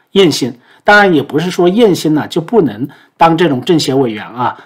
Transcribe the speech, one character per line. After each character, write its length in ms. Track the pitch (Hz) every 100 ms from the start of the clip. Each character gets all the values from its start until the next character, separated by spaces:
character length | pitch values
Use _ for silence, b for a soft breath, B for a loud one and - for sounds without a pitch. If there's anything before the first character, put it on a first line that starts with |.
| b
艳 180 | 190 180
星， 200 | 143 123 - b b
当 140 | - 208
然 160 | 202
也 80 | 156
不 160 | 135 147
是 140 | 180
说 180 | 180 175
艳 240 | 202 247
星 220 | 135 156 151
呢 100 | 107
就 140 | 180
不 220 | 160 233
能 240 | 143 104 143 b b _
当 200 | 165 165
这 100 | 170
种 140 | 127
政 160 | 123 160
协 160 | 143
委 180 | 135 127
员 140 | 104 98
啊， 320 | 120 117 -